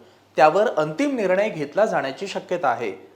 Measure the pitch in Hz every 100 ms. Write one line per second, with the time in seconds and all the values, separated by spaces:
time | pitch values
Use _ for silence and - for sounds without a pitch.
0 | - _ _ - 156 180 220 - 156 156
1 | 285 254 190 185 214 170 143 185 220 165
2 | 135 131 196 190 - 180 139 120 113 -
3 | -